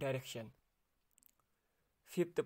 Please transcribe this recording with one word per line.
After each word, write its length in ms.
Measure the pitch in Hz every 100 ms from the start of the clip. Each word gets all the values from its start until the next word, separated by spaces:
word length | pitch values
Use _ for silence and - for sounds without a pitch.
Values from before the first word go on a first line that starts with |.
direction। 480 | 139 131 127 123 110 - _ _ _ _ _ _ - _ _ _ _ _ _ _ -
फिफ्थ 280 | - 170 175